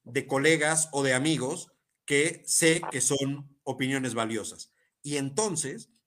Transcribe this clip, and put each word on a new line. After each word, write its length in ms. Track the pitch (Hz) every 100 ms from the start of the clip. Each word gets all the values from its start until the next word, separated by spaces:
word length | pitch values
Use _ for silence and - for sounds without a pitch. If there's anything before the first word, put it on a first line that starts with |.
de 220 | - 123 -
colegas 640 | - 147 160 151 160 -
o 100 | 143
de 100 | 139
amigos 580 | 127 147 151 127 175 - _ _ _ -
que 360 | 143 156 165 -
sé 360 | - 165 160 -
que 120 | 131
son 540 | - 139 139 143 143 _
opiniones 500 | - 127 131 139 127
valiosas. 580 | 113 110 110 92 - - _ _ _
Y 140 | 143 143
entonces, 720 | 139 143 214 160 135 190 - _